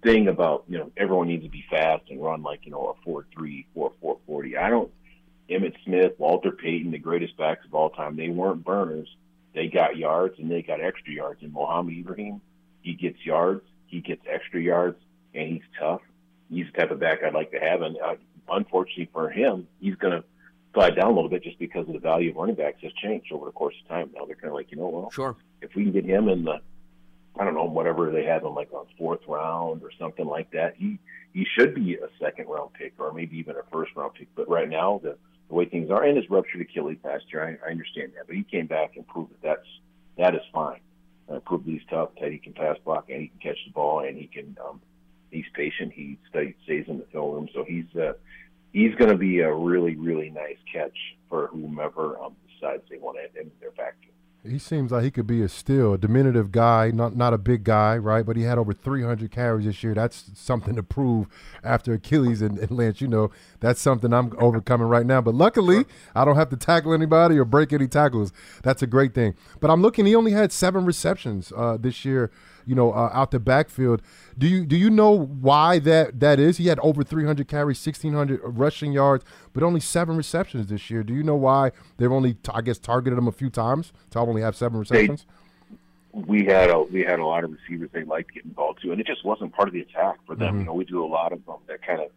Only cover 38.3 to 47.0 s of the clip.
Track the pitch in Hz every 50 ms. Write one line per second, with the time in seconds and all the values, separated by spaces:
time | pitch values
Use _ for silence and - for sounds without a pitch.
38.3 | 82 98 101 _ - 92 80 78 78 78 78 73 _ - - _ - 85 80 -
39.3 | _ _ - - 76 - - - - _ _ _ _ _ _ _ _ - 87 90
40.3 | 87 80 - - - 80 78 71 65 - _ _ _ _ _ _ _ _ _ _
41.3 | 71 69 - - 90 82 67 80 80 76 - _ - 80 80 - _ - 73 73
42.3 | 76 76 - - - - 80 76 73 - _ 85 78 76 - _ 65 69 76 78
43.3 | _ - - 76 73 - - 71 71 76 73 73 76 78 69 69 69 - 76 -
44.3 | - - 71 71 67 - - 69 - - _ _ _ _ _ _ _ _ _ _
45.3 | - 80 78 - _ - 73 76 - - - - - - 71 71 71 - _ _
46.3 | - 78 76 71 - _ _ - 78 151 - - 78 69